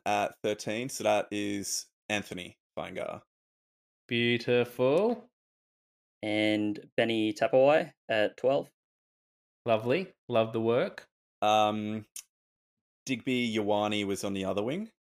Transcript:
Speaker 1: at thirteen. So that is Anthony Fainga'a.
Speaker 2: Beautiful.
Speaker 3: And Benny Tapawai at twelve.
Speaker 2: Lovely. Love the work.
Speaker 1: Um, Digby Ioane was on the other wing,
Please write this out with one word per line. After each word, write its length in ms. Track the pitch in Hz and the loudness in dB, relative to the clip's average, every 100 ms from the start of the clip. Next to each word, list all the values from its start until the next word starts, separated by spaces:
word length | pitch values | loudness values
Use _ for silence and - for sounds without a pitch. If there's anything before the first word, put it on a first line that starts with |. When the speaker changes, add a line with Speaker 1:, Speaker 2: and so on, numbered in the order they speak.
Speaker 1:
at 300 | 98 104 101 - | -2 -2 -2 -4
thirteen. 440 | 110 104 - 107 131 | -4 -4 -4 -6 -6
So 140 | - | -2
that 240 | 107 104 - | 2 2 0
is 560 | 104 101 101 98 - - _ - | -4 -4 -6 -6 -8 -8 _ -6
Anthony 480 | 104 - 92 87 - _ - | -4 -4 -12 -14 -18 _ -10
Fainga'a. 440 | 90 - - - - _ _ _ _ _ _ _ - | -10 -8 -8 -10 -16 _ _ _ _ _ _ _ -4
Speaker 2:
Beautiful. 1160 | 120 120 120 127 120 120 - 127 156 220 226 - _ _ _ _ _ _ _ _ _ | 0 0 0 2 2 2 0 2 2 2 -2 -8 _ _ _ _ _ _ _ _ _
Speaker 3:
And 560 | 107 107 107 107 104 104 - - | -4 0 2 2 -2 -4 -4 -2
Benny 360 | 113 113 110 | 0 0 -2
Tapawai 600 | 104 110 131 135 156 160 - - | 0 2 6 6 4 0 -8 -2
at 260 | 110 104 - | 0 0 0
twelve. 320 | 123 143 143 _ _ _ _ _ _ _ _ _ 120 | 0 0 -4 _ _ _ _ _ _ _ _ _ 0
Speaker 2:
Lovely. 420 | 110 120 156 185 _ - | 0 2 0 -2 _ -2
Love 240 | 117 113 | 0 2
the 80 | 117 | 0
work. 460 | 113 120 190 - - _ _ _ | 2 2 0 -6 -20 _ _ _
Speaker 1:
Um, 640 | 104 107 107 107 107 107 104 - - _ _ _ _ _ _ _ - | 2 4 4 0 -4 -6 -10 -16 -18 _ _ _ _ _ _ _ -6
Digby 480 | 120 131 127 120 110 | -4 0 0 0 0
Ioane 500 | 104 104 107 104 101 | 0 0 0 0 -2
was 160 | 98 | -2
on 100 | 101 | -4
the 100 | 98 | -4
other 180 | 95 95 | -2 -2
wing, 280 | 110 170 220 _ | -2 -4 -8 _